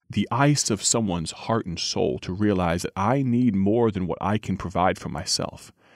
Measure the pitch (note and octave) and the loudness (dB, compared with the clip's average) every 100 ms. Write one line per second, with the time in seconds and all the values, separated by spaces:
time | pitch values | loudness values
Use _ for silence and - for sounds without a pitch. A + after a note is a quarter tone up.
0 | - G#2+ - A#2+ C#3+ C#3+ - G2+ - A#2+ | -6 -2 0 2 4 4 0 0 0 0
1 | G#2+ E2+ D#2+ - - A2+ F#2 E2 - G2+ | 0 -2 -4 -6 -2 -2 -2 -6 -4 0
2 | F#2 - - F#2 G#2 F#2+ F2 F2 - - | 0 -2 -4 0 2 2 2 0 -4 -2
3 | G2+ C#3 C3 A#2+ B2 G2 G2 A#2 A2+ G2 | 0 2 2 2 4 4 4 4 2 0
4 | F2+ - - G#2+ - F#2+ F2 E2+ F#2 F2+ | -4 -2 -2 -2 -2 -4 -2 2 2 0
5 | F2 D2+ - - - - - _ _ | -6 -8 -4 -2 -4 -10 -20 _ _